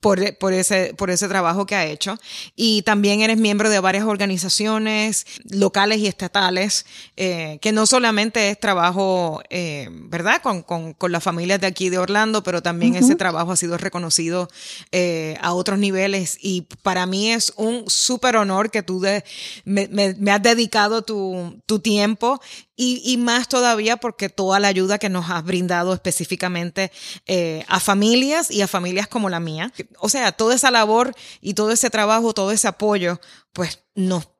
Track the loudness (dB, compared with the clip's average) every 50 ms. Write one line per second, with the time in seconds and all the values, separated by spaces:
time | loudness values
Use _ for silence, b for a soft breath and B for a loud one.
0 | 4 4 2 4 2 -2 -2 _ -2 0 0 2 0 2 2 0 0 -2 -4 -6
1 | -4 -2 -2 -2 -2 0 0 0 0 2 0 0 -2 -2 0 -2 -2 -2 -4 -6
2 | -6 -6 -6 -10 B B B B B B B 0 0 2 2 2 2 2 2 4
3 | 4 2 4 4 2 2 4 4 4 2 2 2 2 4 2 4 4 2 2 2
4 | 0 0 0 0 0 -2 -2 -2 -2 -2 0 0 0 0 0 0 0 -2 0 0
5 | 0 0 -2 -4 -6 B B B B -8 0 0 0 2 2 2 2 2 2 2
6 | 0 -2 -2 _ -8 -4 _ 0 0 2 2 0 0 0 -2 -4 -4 B B B
7 | B B B -4 -4 -2 -2 -4 -6 -8 -10 -4 -2 0 2 4 4 6 4 4
8 | 4 4 2 2 0 0 0 0 0 0 0 0 0 0 2 4 2 2 2 2
9 | 0 2 2 2 0 0 -2 -6 -10 -8 -8 -6 -6 -6 -8 -8 -10 -12 -14 -16
10 | -14 -8 -6 -4 0 0 0 0 0 -2 -4 -4 -4 -6 -6 -6 -6 -10 -10 _
11 | -4 -2 -2 -2 -2 -2 -4 -2 -2 -2 0 0 0 -2 -2 -2 -2 0 0 0
12 | 0 0 2 0 2 2 0 -2 -2 -2 -4 -2 -2 -2 -2 2 2 2 4 6
13 | 6 4 4 4 0 -2 -2 -2 -4 -2 -2 -2 -2 -2 -4 -4 -6 -6 -6 -6
14 | -4 -2 -2 0 0 0 -2 -2 -4 -6 B B B B B B B B -2 0
15 | 0 0 0 -2 -4 -6 -8 -4 -4 -2 -2 0 0 0 0 0 0 0 0 0
16 | 0 0 0 -2 -2 -4 -6 -6 -4 -4 -4 -4 -4 _ -18 -6 _ -2 0 0
17 | -2 -2 -2 -2 0 0 0 0 -2 -2 -2 -2 -4 -2 -2 -4 -4 -2 -2 0
18 | 0 0 0 0 0 2 2 4 2 2 2 0 0 0 -2 -4 -2 -2 -4 -2
19 | 0 0 0 -2 -4 B B B B B B B B -2 0 0 0 0 0 0
20 | 0 0 0 0 2 2 2 4 4 4 4 4 2 0 2 2 2 2 2 -2
21 | -2 -4 -6 -4 -4 -4 -4 -6 -8 -8 -12 -16 _ _ -2 0 0 0 2 2
22 | 2 2 0 0 0 0 0 -2 B B B B B B _ -4 -2 -2 -2 -2
23 | -2 -2 0 0 2 2 0 0 0 0 0 2 4 4 2 2 2 0 0 0
24 | -2 -8 -6 _ -8 -8 _ -2 0 2 4 4 4 4 2 2 2 2 0 0
25 | 0 -2 -2 -2 -4 -4 -4 -6 -4 -2 -2 -2 0 0 0 0 0 0 -2 -2
26 | _ -4 -4 -4 -4 -6 -6 -4 -4 -4 -4 -4 -6 -6 -4 -4 -4 -4 B B
27 | B B B B B -2 0 0 0 0 -4 -6 -4 0 0 0 2 2 2 4
28 | 4 4 4 4 4 2 0 0 -2 -2 0 0 -2 0 0 -2 -4 -2 -2 -4
29 | -4 -4 -4 -4 -4 -2 -4 -4 -6 -6 -6 -8 -8 -10 _ -14 -16 _ _ _
30 | -2 0 0 2 0 0 0 2 2 2 2 4 4 4 4 4 4 4 4 2
31 | 2 2 -2 B B B B B B -6 -2 0 0 0 2 2 0 0 0 0
32 | 2 4 2 2 2 0 0 0 0 0 0 0 0 0 -2 _ 0 0 0 2
33 | 0 -2 -4 -4 B B B B B B _ -6 -6 -6 -6 _ _ _ _ -2
34 | 0 0 0 -2 -4 _ _ _